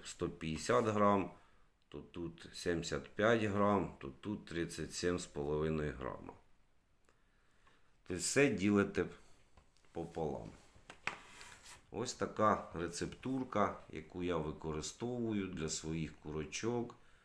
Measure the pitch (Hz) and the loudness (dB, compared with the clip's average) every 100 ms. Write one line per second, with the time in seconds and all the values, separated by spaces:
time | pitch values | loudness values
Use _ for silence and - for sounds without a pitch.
0 | - - 85 - 80 78 - 123 110 104 | -10 -4 -4 -4 -4 -4 2 4 4 4
1 | 101 98 90 - - - - _ - 71 | 6 6 2 -6 -20 -20 -20 _ -14 -14
2 | - 87 82 82 - - 90 85 78 73 | -12 -8 -8 -8 -14 -6 0 0 0 -4
3 | - - 107 117 107 101 101 101 82 - | -4 2 4 4 2 4 4 4 2 -6
4 | 69 - 101 104 - 82 82 - 76 - | -12 -8 -6 -6 -4 -2 -2 -4 -6 -2
5 | 87 87 - 73 71 76 80 78 76 64 | 0 0 -2 -4 0 2 2 2 0 -4
6 | 62 50 50 - - - _ _ _ _ | -8 -8 -12 -16 -20 -20 _ _ _ _
7 | _ _ _ _ _ _ - - - _ | _ _ _ _ _ _ -20 -20 -20 _
8 | - 90 - 135 143 95 101 101 98 98 | -6 -2 2 4 4 4 6 6 4 2
9 | 82 - - - - - - - - 85 | -2 -4 -20 -20 -20 -20 -20 -20 -12 -8
10 | 82 85 78 64 53 - - - - - | -6 -4 -2 -4 -8 -16 -20 -20 -20 -10
11 | - - - - - - - - - 101 | -8 -8 -14 -16 -14 -14 -14 -16 -8 -4
12 | 120 - 98 - 107 98 - 82 85 - | -4 -2 -2 4 6 6 2 -4 -4 -2
13 | 87 - 127 131 127 104 98 - - 78 | -6 -6 -4 -2 0 2 2 0 -10 -12
14 | - 90 87 82 76 76 80 76 76 - | -10 -4 0 0 -2 -4 -4 -4 -6 -6
15 | 120 123 113 104 92 90 78 - 78 82 | -4 -2 0 0 -2 -2 -4 -4 -4 -4
16 | 76 - 76 76 76 - 113 120 117 - | -4 -8 -6 -6 -4 -4 -2 -2 -4 -10
17 | - - | -20 -20